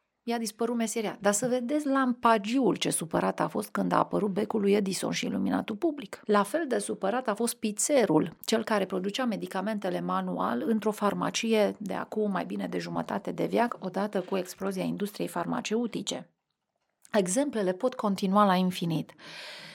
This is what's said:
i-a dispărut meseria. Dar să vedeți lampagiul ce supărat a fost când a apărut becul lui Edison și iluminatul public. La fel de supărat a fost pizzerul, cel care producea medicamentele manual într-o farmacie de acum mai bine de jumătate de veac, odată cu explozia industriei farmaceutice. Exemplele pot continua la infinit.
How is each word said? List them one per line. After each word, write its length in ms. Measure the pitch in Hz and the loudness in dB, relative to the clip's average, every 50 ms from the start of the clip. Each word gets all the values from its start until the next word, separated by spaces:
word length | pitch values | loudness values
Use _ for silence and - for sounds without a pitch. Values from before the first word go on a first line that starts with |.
| _ _ _ _ _ | _ _ _ _ _
i-a 140 | 233 233 233 | -4 -2 -2
dispărut 380 | 233 214 - - 233 233 247 | -2 -4 -4 -2 -2 0 0
meseria. 420 | 233 226 220 - 233 214 190 - - | 0 0 0 -2 -2 -2 -4 -4 0
Dar 120 | 190 202 202 | 2 2 4
să 140 | - 262 240 | 4 2 0
vedeți 400 | 247 254 240 240 294 302 294 277 | 0 0 0 0 -2 0 0 2
lampagiul 880 | 269 269 262 254 240 - - 233 226 220 196 214 240 277 247 185 - | 2 4 4 2 2 4 6 6 6 6 4 2 2 4 4 4 4
ce 140 | - - 165 | 2 0 -2
supărat 500 | 156 - 170 160 - 175 185 190 185 - | -2 -2 -2 0 0 2 2 2 2 0
a 80 | 170 165 | -2 -2
fost 220 | - - - - | -2 -4 -4 -4
când 220 | - 196 185 175 | -2 -2 0 4
a 60 | 175 - | 4 4
apărut 320 | - - 175 180 202 208 | 4 4 2 0 0 0
becul 320 | 180 196 214 208 - 220 | 0 -2 -2 -2 0 0
lui 120 | 196 202 202 | 4 4 4
Edison 380 | 214 196 190 180 - - 170 | 4 4 2 -2 -2 -2 -4
și 140 | 175 - - | -2 -2 -4
iluminatul 500 | - - 196 98 - - 196 190 - 220 | -2 -2 -2 0 0 0 0 -2 -4 -4
public. 460 | 202 - 330 294 285 - - - - - | -2 0 -2 -2 -2 -8 -12 -14 -8 0
La 180 | - 208 202 196 | 2 4 4 4
fel 220 | 202 - 320 339 262 | 2 0 -2 0 0
de 100 | 240 202 | 0 -2
supărat 500 | 196 - 208 - 190 190 220 254 254 226 | -2 -2 -4 -2 -2 -2 0 0 -2 -2
a 60 | 202 | -2
fost 220 | 208 233 233 - | 0 0 -2 -2
pizzerul, 800 | - - 214 208 - - - 294 262 214 - 156 156 175 - - - - | -2 -4 -4 -2 -2 0 2 4 4 6 6 6 4 4 2 -2 -8 -2
cel 180 | - 220 226 220 | 0 0 0 2
care 220 | - 220 202 190 | 2 0 0 0
producea 400 | 185 196 185 185 202 208 - 262 | 0 -2 -4 -4 -4 -4 -2 -2
medicamentele 720 | 233 202 175 185 180 - 190 185 214 220 202 - 185 180 175 | -2 -2 -4 -6 -6 -6 -4 -4 -4 -4 -4 -4 -4 -4 -2
manual 640 | 175 180 185 190 185 180 175 175 185 214 240 240 311 | -2 -2 -2 -2 -2 -2 -2 -2 -2 -2 -2 0 0
într-o 260 | 233 220 220 202 220 | 0 0 0 0 -2
farmacie 840 | 208 - 208 202 185 180 180 - - - - 226 226 214 202 196 196 - | -2 0 0 0 0 0 -2 -2 -2 -2 0 2 4 4 4 2 0 -2
de 160 | 208 185 185 | -6 -6 -6
acum 380 | 175 - - - 214 214 208 | -6 -6 -6 -4 -2 -2 0
mai 140 | 190 175 170 | -2 -2 -4
bine 220 | 180 202 202 190 180 | -4 -6 -6 -6 -4
de 100 | 180 175 | -4 -6
jumătate 540 | 170 170 170 170 165 - 196 196 - 180 | -6 -4 -4 -4 -4 -2 -4 -4 -4 -4
de 140 | 180 165 165 | -4 -2 -2
veac, 320 | 170 185 214 233 240 - - | 0 2 2 2 2 -2 -6
odată 420 | - 185 - 190 202 208 - 190 | -8 -6 -4 -4 -4 -2 -2 -4
cu 160 | 175 - 196 190 | -2 -2 -2 -4
explozia 460 | 180 - - - 196 196 190 185 175 | -4 -6 -8 -8 -6 -6 -4 -2 -4
industriei 440 | 165 165 175 202 202 - - 175 175 | -4 -2 -4 -4 -6 -4 -6 -6 -6
farmaceutice. 1040 | - 180 170 170 170 - - - 208 233 240 - - - - - - 127 123 - _ _ _ _ _ _ _ _ _ _ _ _ _ _ _ _ | -4 -4 -4 -2 -4 -4 -2 -2 -2 -2 -2 -2 -4 -6 -6 -6 -8 -8 -10 -14 _ _ _ _ _ _ _ _ _ _ _ _ _ _ _ _
Exemplele 640 | - 214 185 175 185 262 285 294 - 220 196 180 185 | 0 0 0 2 0 0 0 0 -2 0 0 0 0
pot 200 | 185 254 247 - | 0 -2 -4 -2
continua 520 | - - 208 196 - 208 185 190 208 208 | -2 -2 -2 0 0 0 2 4 6 6
la 100 | 196 180 | 6 6
infinit. 580 | 185 185 180 180 - 180 165 165 - - - - - - - - - - - - - - - | 4 2 2 0 -2 -2 -2 -2 -2 -4 -6 -12 -20 -20 -18 -16 -16 -16 -16 -16 -16 -18 -18